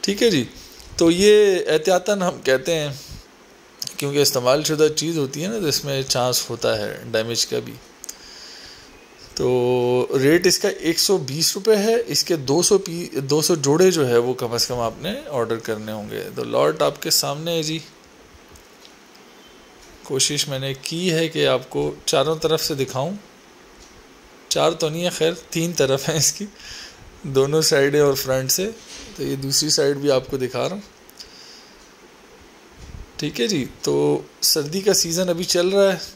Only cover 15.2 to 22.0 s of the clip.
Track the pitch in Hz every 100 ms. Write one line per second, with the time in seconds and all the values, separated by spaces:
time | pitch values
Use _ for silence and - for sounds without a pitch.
15.2 | 294 135 113 113 110 107 110 107 107 107
16.2 | 95 127 120 120 147 156 147 143 - -
17.2 | 143 143 165 165 156 160 147 - - -
18.2 | - - - - - - - - - -
19.2 | - - - - - - - - - 135
20.2 | - 147 147 135 135 135 - 165 180 160
21.2 | 165 151 143 131 131 143 147 143